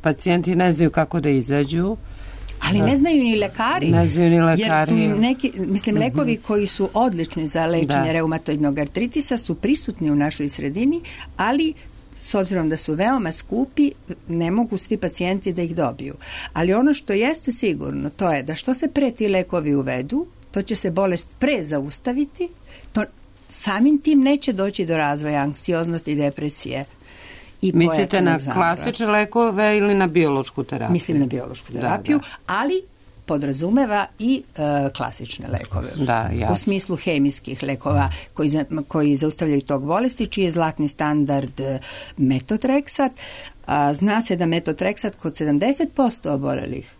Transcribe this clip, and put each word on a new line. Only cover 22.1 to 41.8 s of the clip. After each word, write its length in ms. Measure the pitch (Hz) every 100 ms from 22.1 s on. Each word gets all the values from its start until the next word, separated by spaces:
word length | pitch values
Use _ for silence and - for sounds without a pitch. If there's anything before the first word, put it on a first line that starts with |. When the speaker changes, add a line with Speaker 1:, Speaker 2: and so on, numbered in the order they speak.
| 254 285 - 349 - - - -
Speaker 2:
to 120 | - 214 - - - -
samim 480 | - - 202 262 294
tim 240 | 302 294
neće 320 | 262 285 277
doći 320 | 196 196 202 170
do 120 | 165
razvoja 440 | 147 147 151 147
anksioznosti, 720 | 143 143 - 165 170 170 156 147
depresije 720 | 143 139 151 - - 123 139 - - - - - - -
i 100 | 190
Speaker 1:
Mislite 220 | 170 170 160
Speaker 2:
pojačanog 280 | - 196 175
Speaker 1:
na 140 | 165
Speaker 2:
zamora. 140 | 135 185
Speaker 1:
klasične 500 | 170 185 240 - 226
lekove 680 | 208 208 233 233 196 214 208
ili 180 | 202 196
na 120 | 185
biološku 560 | 160 156 139 131 -
terapiju? 300 | 135 139 113
Speaker 2:
Mislim 260 | 175 - 151
na 60 | 135
biološku 480 | 127 131 127 -
Speaker 1:
Da, 60 | -
Speaker 2:
terapiju, 380 | 123 - - 294
Speaker 1:
da. 80 | - - -
Speaker 2:
ali 340 | 190 277 370 381 - - - -
podrazumeva 800 | 151 143 135 170 240 254 208 196 -
i, 240 | 220 262 - -
e, 40 | 147 143 139
klasične 580 | 135 117 - - - -
lekove. 400 | - - 92 - 156
Speaker 1:
Da, 320 | 131 117 113
jasno. 240 | 113 110
Speaker 2:
U 20 | 180
smislu 400 | - 196 - 170
hemijskih 680 | - 151 139 139 - 135
lekova 460 | 139 135 143 147 135 - -
koji 160 | - 151
za-, 160 | 156 143 160 143
koji 280 | 160 147 139
zaustavljaju 460 | 156 151 160 143
tok 220 | 135 139
bolesti, 440 | 143 180 247 - 220
čiji 180 | - 180
je 60 |
zlatni 360 | 165 160 - 147
standard, 720 | - 151 151 143 139 135 127
e, 200 | 135 131